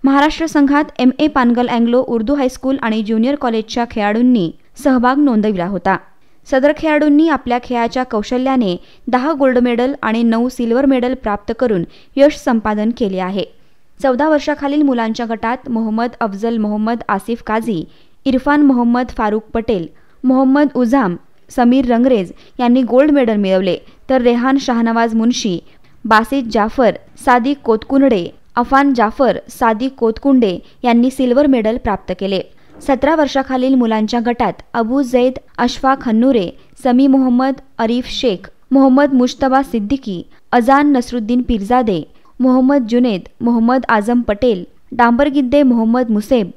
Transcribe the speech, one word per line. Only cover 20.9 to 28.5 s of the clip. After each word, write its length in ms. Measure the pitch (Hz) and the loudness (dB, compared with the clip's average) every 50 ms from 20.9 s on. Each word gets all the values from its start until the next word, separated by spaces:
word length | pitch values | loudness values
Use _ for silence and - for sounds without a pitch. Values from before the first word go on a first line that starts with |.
| 247 269 226 180 175 - - - - - - - | 2 0 0 0 -4 -6 -12 -20 -20 -20 -20 -10
समीर 360 | - - 240 240 247 269 262 | -2 2 2 4 4 2 2
रंगरेज 460 | 240 240 226 247 269 254 208 185 180 - - - - - - | 2 2 2 4 2 2 2 0 -4 -10 -20 -20 -20 -6 -2
यांनी 220 | 247 240 240 262 | 0 2 2 2
गोल्ड 300 | 254 220 233 254 285 302 | 2 2 2 4 4 4
मेडल 240 | 285 285 254 226 220 | 4 2 2 2 0
मिळवले, 420 | 208 202 190 185 185 196 190 165 - - - - _ - - | 0 0 0 0 0 0 0 -2 -4 -8 -18 -20 _ -6 -2
तर 120 | 262 262 | -2 2
रेहान 360 | 233 240 240 240 233 269 262 | 2 2 0 2 0 0 0
शाहनवाज 580 | 277 262 - 247 233 233 226 226 233 233 233 220 | 0 0 -2 -2 0 0 0 0 0 0 0 0
मुन्शी, 440 | 226 220 233 247 - - 214 175 165 - - - - - - - - - | 0 0 0 -2 -2 -4 -4 -4 -4 -8 -14 -20 -20 -20 -20 -20 -14 0
बासित 380 | 214 226 214 226 - 277 277 247 226 | 2 2 2 2 0 -4 -4 -4 -2
जाफर, 400 | 214 226 208 226 - - 247 208 175 - - - - - - | -2 -2 -2 0 0 2 2 2 2 -2 -12 -20 -20 -6 0
सादिक 320 | 277 247 247 226 269 285 | 2 2 2 2 0 -4
कोतकुंडे, 680 | 277 - - 220 220 - - 269 277 269 269 233 185 170 - - - - - | -2 0 -2 -2 -2 0 0 2 2 4 4 2 0 -2 -6 -12 -16 -20 -8